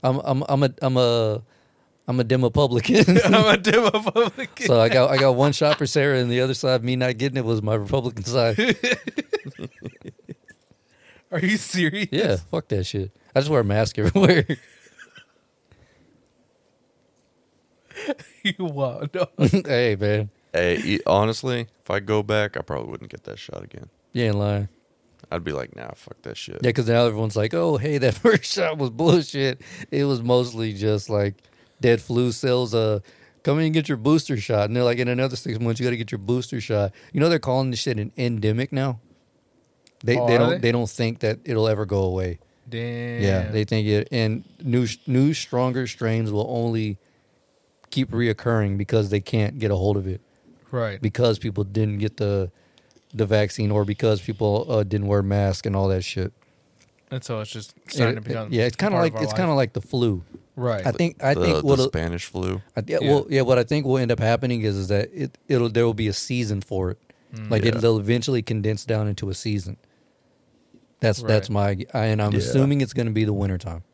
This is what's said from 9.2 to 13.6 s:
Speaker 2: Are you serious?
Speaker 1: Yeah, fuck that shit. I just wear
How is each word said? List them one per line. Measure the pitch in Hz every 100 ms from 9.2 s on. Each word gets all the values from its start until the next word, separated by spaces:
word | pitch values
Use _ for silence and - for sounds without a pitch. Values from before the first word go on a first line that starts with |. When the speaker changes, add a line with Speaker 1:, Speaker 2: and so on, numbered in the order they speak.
| - 415 - - - _ - - - _ - - _ - _ _ _ _ _ - _
Speaker 2:
Are | 175
you | 185 214
serious? | - 185 170 196 208
Speaker 1:
Yeah, | 151 220 95
fuck | - 165 -
that | 104
shit. | 92 101 95 _ _
I | 131
just | 143
wear | 147